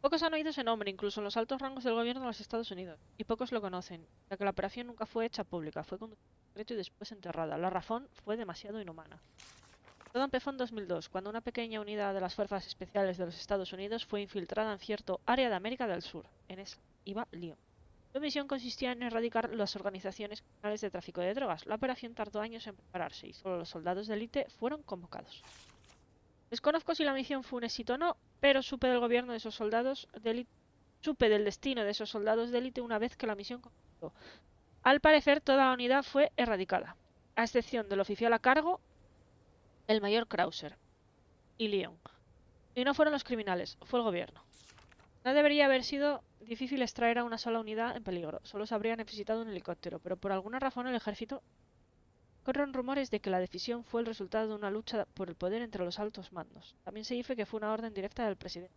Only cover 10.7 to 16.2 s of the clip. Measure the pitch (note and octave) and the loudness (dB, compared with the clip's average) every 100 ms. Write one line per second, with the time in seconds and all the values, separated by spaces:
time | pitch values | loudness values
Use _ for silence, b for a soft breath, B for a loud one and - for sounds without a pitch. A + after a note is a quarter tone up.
10.7 | A3+ F#3+ E3+ - F#3+ G3 A3 A#3 A#3+ A#3 | -4 -4 -4 -2 -6 -4 -6 -6 -6 -4
11.7 | A3 G#3 G#3 G3+ G3 F3+ - G3+ G3 - | -4 -2 0 0 2 -2 0 0 0 -4
12.7 | - F3+ G3+ G3 F3+ F3 E3 - G3+ F#3 | -10 0 4 4 2 -4 -4 -2 0 0
13.7 | F#3 G3+ A3+ - G#3 G3+ G3+ E3+ - A3 | -6 -4 -4 -2 -4 -2 -4 -4 -2 -2
14.7 | G#3 - G#3 - F3+ - B3 B3+ F#3+ G3+ | -2 -4 -6 -2 -4 2 4 4 2 -2
15.7 | B3+ A#3+ F3+ - E3+ | -2 -2 -2 -4 -12